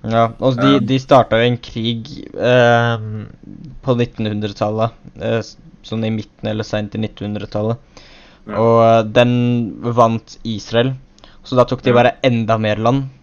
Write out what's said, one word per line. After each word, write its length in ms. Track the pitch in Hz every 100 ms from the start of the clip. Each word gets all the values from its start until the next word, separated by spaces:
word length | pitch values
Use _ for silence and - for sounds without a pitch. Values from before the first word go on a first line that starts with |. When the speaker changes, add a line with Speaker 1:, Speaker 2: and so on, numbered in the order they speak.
Speaker 1:
Ja, 220 | 110 117 113 -
og 160 | 127 123
de, 180 | 139 139
Speaker 2:
Um, 80 |
Speaker 1:
de 120 | 120 131
startet 400 | 131 135 113 110
jo 80 | 120
en 100 | 120
krig, 520 | - 120 113 117 110 - - -
ehm, 880 | 117 123 120 117 117 117 107 107 - - - - - 131
på 140 | 131 120
nittenhundretallet, 920 | 117 - 107 104 104 101 107 110 113 - - -
eh, 200 | 107 113
s-, 160 | 107 - - -
sånn 220 | - 110
i 60 | 110
midten 360 | 110 104 _ 107
eller 160 | 107
sent 300 | - 107 104
i 60 | 104
nittenhundretallet. 760 | 110 - 104 104 101 104 107 120 _ - - - - _ -
Speaker 2:
Ja. 120 | 104
Speaker 1:
Og, 180 | 117 117
eh, 180 | 113 113
den 300 | 107 117 123 123 120 120 110 -
vant 560 | 113 117 113 110 - -
Israel, 500 | 117 107 - 117 127 131 - _ - -
så 120 | -
da 80 | 127
tok 160 | 120 123
de 80 | 131
Speaker 2:
Ja. 60 |
Speaker 1:
bare 180 | 120 120 -
enda 340 | 135 117 110 110
mer 180 | 110 104
land. 320 | 113 135 135 -